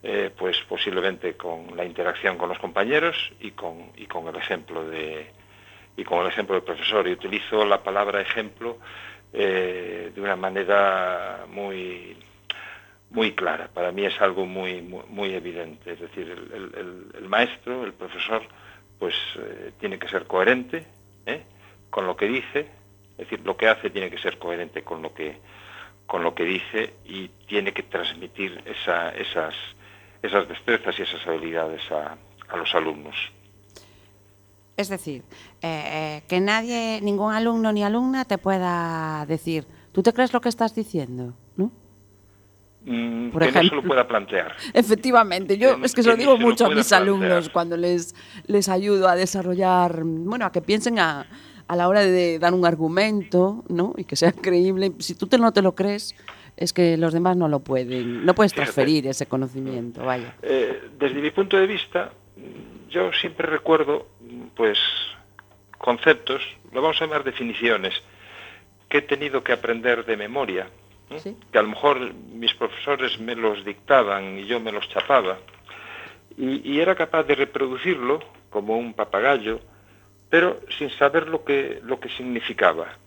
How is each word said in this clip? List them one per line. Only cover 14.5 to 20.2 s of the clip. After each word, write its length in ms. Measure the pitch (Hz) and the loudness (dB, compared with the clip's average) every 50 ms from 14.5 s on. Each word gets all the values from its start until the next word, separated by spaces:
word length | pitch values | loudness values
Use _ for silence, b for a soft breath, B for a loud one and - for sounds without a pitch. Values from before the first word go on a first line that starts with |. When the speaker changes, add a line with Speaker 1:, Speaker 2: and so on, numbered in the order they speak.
| 92 95 95 92 92 90 | -6 -6 -6 -6 -8 -8
Speaker 1:
muy, 220 | 85 87 92 90 - - | -10 -12 -14 -14 -16 -14
muy 260 | 117 98 101 98 95 | -10 -8 -6 -6 -6
evidente. 560 | 92 80 87 82 87 85 80 78 78 - 90 85 | -6 -8 -8 -10 -10 -12 -12 -14 -18 -16 -16 -14
Es 60 | 80 | -14
decir, 280 | 85 80 - - 90 82 | -16 -16 -14 -14 -12 -12
el, 200 | 90 87 85 - | -14 -16 -16 -16
el, 240 | - 92 95 - - - | -14 -14 -14 -14 -14 -14
el, 260 | 92 90 90 90 - - - - - | -14 -14 -14 -18 -20 -20 -18 -18 -8
el 60 | 95 | -2
maestro, 540 | 98 110 120 123 - - _ 120 123 127 123 | 0 0 2 0 -2 -12 _ -10 -10 -8 -8
el 80 | 98 92 | -10 -12
profesor, 480 | _ 95 90 87 90 90 - 110 113 110 - B B B B B B B B - _ | _ -16 -14 -10 -8 -6 -4 -4 -4 -6 -8 B B B B B B B B -12 _
pues, 160 | 101 87 - - - - - - | -6 -4 -4 -4 -8 -8 -12 -12
eh, 340 | - 52 - 98 95 - - _ | -12 -14 -14 -14 -16 -18 -16 _
tiene 200 | - 104 95 92 | -8 -8 -8 -8
que 80 | - - | -10 -6
ser 180 | 101 92 | -6 -6